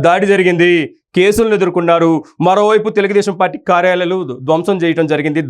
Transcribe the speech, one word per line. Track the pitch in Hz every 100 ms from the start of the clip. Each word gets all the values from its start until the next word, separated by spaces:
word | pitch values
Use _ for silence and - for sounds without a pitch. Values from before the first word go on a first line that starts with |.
| 165
దాడి | 185 196
జరిగింది, | 196 180 170 175 170 143 _ _ 180
కేసులను | 196 220 226 202
ఎదుర్కొన్నారు. | 180 175 170 170 165 160 - -
మరోవైపు | 170 196 208 214 214
తెలుగుదేశం | 202 196 202 202 180
పార్టీ | 180 - -
కార్యాలయాలు | 175 185 180 180 185 147 127
ధ్వంసం | 131 160 175 190
చేయటం | 170 160 156
జరిగింది, | 151 151 151